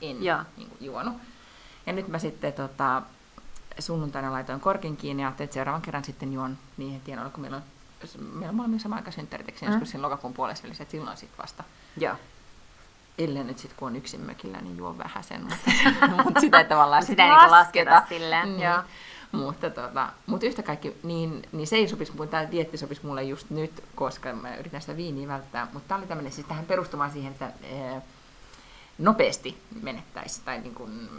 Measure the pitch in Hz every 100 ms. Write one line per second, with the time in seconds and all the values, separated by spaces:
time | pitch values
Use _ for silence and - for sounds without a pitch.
0 | 156 127 185 156 160 - - - 135 120
1 | 226 240 - - - - - - - 185
2 | 180 160 160 - 151 143 135 135 135 131
3 | - - - - - - - - 156 165
4 | 147 135 135 131 135 135 190 190 160 147
5 | 143 139 135 135 143 135 139 156 165 147
6 | 143 - 135 131 131 135 - - 135 135
7 | 135 127 131 - 135 135 143 - - -
8 | - 139 139 - 165 220 240 220 214 170
9 | - 165 147 - - - - 214 - 135
10 | 143 139 123 127 123 - - - 147 156
11 | 127 - - - - - - - - -
12 | 151 - - - - - - - - -
13 | - - 160 139 123 131 127 - 131 123
14 | - - - - - 87 90 87 87 -
15 | 165 - - - - 170 240 - 269 269
16 | 277 - - 285 285 - 160 156 147 147
17 | 170 196 180 311 330 170 175 175 165 165
18 | - 170 165 165 185 190 175 175 190 -
19 | - - - 214 139 - 170 - 123 135
20 | 127 - - 175 247 254 160 147 143 -
21 | 165 165 160 151 - 156 156 220 202 -
22 | 156 139 151 160 156 170 160 151 143 147
23 | 151 135 135 135 - 151 156 - - -
24 | 131 - 131 117 123 - 165 143 - 156
25 | 175 139 143 139 131 120 120 139 - 196
26 | 185 160 139 - 143 156 165 185 170 151
27 | 143 147 135 135 131 - - 135 131 131
28 | - - - - - - - - - -
29 | 175 220 127 - 127 - - 220 131 117
30 | - - - - - 123 120 117 110 110
31 | 113